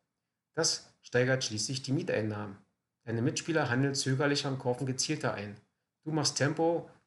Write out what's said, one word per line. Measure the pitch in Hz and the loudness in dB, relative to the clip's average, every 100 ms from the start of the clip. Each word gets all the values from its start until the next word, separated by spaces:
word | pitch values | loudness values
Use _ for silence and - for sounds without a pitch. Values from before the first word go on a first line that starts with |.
| _ _ _ _ _ | _ _ _ _ _
Das | - 160 - - _ | -2 0 0 -6 _
steigert | - 123 127 131 | -2 2 4 2
schließlich | - 110 - 131 | 0 -4 -4 -4
die | - | -2
Mieteinnahmen. | 143 185 - 107 104 104 98 _ _ _ _ | -2 0 0 -2 -4 -8 -12 _ _ _ _
Deine | 120 113 | -6 0
Mitspieler | 127 143 - 160 135 | 0 0 0 2 2
handeln | 120 139 | 2 2
zögerlicher | 135 135 135 147 143 143 | 0 0 2 2 2 0
und | 131 | -2
kaufen | 127 123 131 | -2 -2 -2
gezielter | 127 - 151 131 | -2 -2 0 -2
ein. | - 104 104 _ _ _ _ | -2 -6 -10 _ _ _ _
Du | 156 | -4
machst | 156 143 - | 0 0 2
Tempo | 139 156 165 165 - - | 0 2 2 2 -2 -16